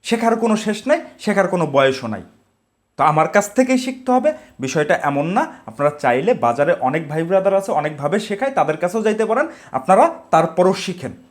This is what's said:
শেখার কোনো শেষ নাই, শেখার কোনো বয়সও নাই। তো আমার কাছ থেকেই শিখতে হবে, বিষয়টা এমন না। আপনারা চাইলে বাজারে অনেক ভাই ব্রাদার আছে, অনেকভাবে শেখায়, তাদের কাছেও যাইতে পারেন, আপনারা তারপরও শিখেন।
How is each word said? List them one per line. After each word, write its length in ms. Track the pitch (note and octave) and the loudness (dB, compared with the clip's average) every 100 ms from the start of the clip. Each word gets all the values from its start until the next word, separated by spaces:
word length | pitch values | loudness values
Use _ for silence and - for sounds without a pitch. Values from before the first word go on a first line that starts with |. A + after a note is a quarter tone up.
শেখার 320 | - A3+ A#3 A3+ | -4 0 0 0
কোনো 220 | A3+ G#3+ | 0 0
শেষ 300 | G#3+ G#3+ B3+ | -2 -6 -2
নাই, 140 | E4 - - | -2 -2 -8
শেখার 280 | - G3 F#3 | -2 0 0
কোনো 200 | F3+ D#3 | 0 0
বয়সও 400 | C#3 C3+ C3 A#2 | 4 2 0 -6
নাই। 140 | A2+ A2+ _ _ _ _ _ _ - | -8 -10 _ _ _ _ _ _ 0
তো 60 | |
আমার 240 | D3+ D#3 D#3 | 2 2 2
কাছ 260 | G#3 G3+ | 0 0
থেকেই 240 | - C4 B3+ | 0 2 2
শিখতে 340 | C4 C4 - | -2 -8 -2
হবে, 220 | B3+ D4+ D4+ - - | 0 0 -4 -16 -8
বিষয়টা 400 | C3+ D#3 D3+ E3+ | -4 -2 0 0
এমন 220 | D3 C#3+ D#3+ | 0 -2 -2
না। 300 | G#3 D#4+ - - | -2 -2 -8 -18
আপনারা 260 | - D3 D3 | -2 -2 0
চাইলে 340 | C3 B2 F#3 | 0 0 0
বাজারে 400 | G#3+ A#2+ A#2+ D3 | 2 0 2 0
অনেক 360 | E3+ B2+ D#3+ D3+ | 2 0 -2 -4
ভাই 140 | D#3 | -4
ব্রাদার 300 | E3 F#3+ F#3+ | 0 2 2
আছে, 180 | G3 F#3+ | 0 0
অনেকভাবে 480 | D#3+ D3+ D3 C#3+ G3+ | -2 -2 -4 -2 -2
শেখায়, 320 | G#3+ G3+ C4+ | -2 -4 -2
তাদের 260 | C4 D#3 D3+ | 0 0 0
কাছেও 240 | F3 A3 | -2 -2
যাইতে 240 | A3 G#3+ G#3 | -2 0 0
পারেন, 220 | A3+ E4 - - | 0 -2 -6 -8
আপনারা 440 | C3 - G3 E4 - - | -6 2 4 4 0 0
তারপরও 420 | D#3+ E3+ - F3+ | 2 2 2 2
শিখেন। 380 | F#3 - F3+ B2 - _ | 2 -6 -8 -10 -14 _